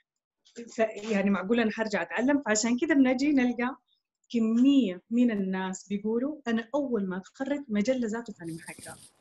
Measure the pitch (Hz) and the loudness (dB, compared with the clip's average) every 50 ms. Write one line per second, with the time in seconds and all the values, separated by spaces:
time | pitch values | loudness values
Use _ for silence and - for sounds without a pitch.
0 | _ _ _ _ _ _ _ _ _ _ _ - 233 226 - - 220 214 - 208 | _ _ _ _ _ _ _ _ _ _ _ -18 -18 -12 -2 0 0 0 -2 -4
1 | 208 226 220 196 190 202 202 180 185 190 240 240 233 220 208 226 226 214 208 180 | -4 -2 0 2 2 2 2 0 0 0 0 2 2 0 0 -2 -2 -2 -2 -2
2 | 170 - 165 196 247 262 294 277 285 220 214 214 - 226 247 240 339 302 320 277 | -4 -4 -2 0 2 2 2 2 2 0 0 0 2 0 0 0 0 2 4 4
3 | 262 254 262 254 277 302 294 262 247 247 233 233 240 254 285 - _ _ _ _ | 4 4 4 2 2 2 2 2 2 0 0 -2 -4 -4 -6 -8 _ _ _ _
4 | _ _ _ _ _ _ - 233 220 220 226 233 247 277 285 269 233 190 180 180 | _ _ _ _ _ _ -2 0 0 2 4 4 6 6 6 6 4 2 0 -6
5 | - _ 233 240 247 240 220 202 196 190 190 190 190 185 190 - - - 202 202 | -8 _ 2 2 4 4 2 0 0 -2 -2 -2 -2 -4 -6 -8 -6 -6 -6 -4
6 | 208 220 226 240 262 294 311 - - 240 226 226 233 - - 294 285 262 240 208 | -2 -2 -2 0 -2 -2 -4 -6 -4 -4 -2 -2 -2 -2 -2 -2 -2 0 -2 -2
7 | 196 185 180 190 185 - - - 269 262 285 285 285 - 208 208 208 240 262 254 | -2 -2 -4 -6 -8 -12 -10 -8 -4 -4 -4 -4 -4 -2 -2 0 0 0 0 0
8 | 240 214 208 233 240 - - - 170 165 160 160 - - 160 - - 165 160 - | -2 -4 -4 -6 -8 -10 -14 -12 -12 -10 -10 -10 -12 -14 -16 -16 -16 -18 -18 -18
9 | - - _ _ | -20 -20 _ _